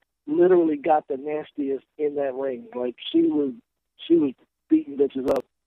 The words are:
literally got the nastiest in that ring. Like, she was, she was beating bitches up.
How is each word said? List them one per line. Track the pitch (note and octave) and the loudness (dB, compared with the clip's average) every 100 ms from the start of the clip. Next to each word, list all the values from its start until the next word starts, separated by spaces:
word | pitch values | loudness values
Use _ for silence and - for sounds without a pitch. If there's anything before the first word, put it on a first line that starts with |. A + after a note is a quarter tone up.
| _ _ - | _ _ -4
literally | D3+ - F3+ D#3+ D3 | 2 4 6 4 0
got | D3+ D#3 - | 0 0 0
the | C3+ | -8
nastiest | D3 D3+ D3+ - C#3 C3+ - - | -6 -8 -8 -8 -6 -6 -8 -6
in | D3+ C#3+ | -4 -2
that | C#3 | -4
ring. | B2+ C3+ B2 A#2 | -4 -6 -8 -10
Like, | B2 B2 - - | -6 -6 -6 -2
she | E4 | 0
was, | E4 D4+ C#4+ A#3 _ _ _ _ - | 2 0 -2 -6 _ _ _ _ 0
she | E4+ | 2
was | D4 A#3+ _ _ _ | 2 -4 _ _ _
beating | D#4 D#4 C#4 | 0 0 -2
bitches | C#3 C3+ C3 | -2 0 -2
up. | C3+ - _ | -2 -4 _